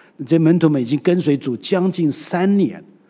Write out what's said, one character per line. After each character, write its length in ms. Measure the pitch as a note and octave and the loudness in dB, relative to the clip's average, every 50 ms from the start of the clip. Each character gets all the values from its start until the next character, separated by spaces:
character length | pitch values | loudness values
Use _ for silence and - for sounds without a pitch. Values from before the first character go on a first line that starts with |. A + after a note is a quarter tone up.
| - _ _ - | -20 _ _ -14
这 120 | C#3+ A2+ | -4 0
些 80 | D#3+ E3 | 0 2
门 200 | D#3+ D#3 F3 E3+ | 4 4 4 4
徒 100 | E3 D#3 | 4 2
们 120 | D3 C3+ | 2 2
已 40 | A#2+ | -2
经 140 | A2+ D3 C#3 | -2 -2 -2
跟 200 | - F3+ F3 F#3 | 0 0 0 0
随 160 | C#3 D3+ C#3+ | 2 0 -2
主 200 | C3 - C3+ A#2+ | 0 -2 -6 -6
将 340 | A2 - - G3 F3+ F#3 F#3+ | -6 -4 -2 -2 0 0 -2
近 220 | F3+ F3+ E3 D3 C3 | -2 -2 -2 -2 -2
三 460 | - - - - E3+ F#3 G3+ G3+ G3+ | -4 -8 -6 -4 -2 0 2 2 2
年， 240 | F3+ A2+ F2 E2 - - - _ _ | 0 0 -4 -8 -20 -20 -20 _ _